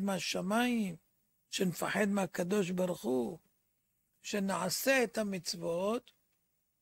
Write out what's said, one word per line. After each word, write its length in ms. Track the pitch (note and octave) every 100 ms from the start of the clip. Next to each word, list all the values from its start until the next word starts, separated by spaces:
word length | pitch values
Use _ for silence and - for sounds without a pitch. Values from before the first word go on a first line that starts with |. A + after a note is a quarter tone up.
מהשמיים, 920 | G3 F#3 - F#3 F3+ A3 B3 A#3+ G3 D#3+ _ _ _ _ _
שנפחד 580 | - F#3 D3+ - F#3+ G#3
מהקדוש 560 | G3+ F#3 - F3 G#3 F3
ברוך 320 | F3+ F#3 E3
הוא, 360 | G#3+ B3+ - E3 _ _ _ _ _ _ _ _
שנעשה 840 | - G#3 G3 F3 F3+ - C4 C4+
את 140 | A3+ -
המצוות, 920 | G#3 F#3+ - F3+ E3+ E3+ G3 A#3+ - _ _ _ _ _ _ _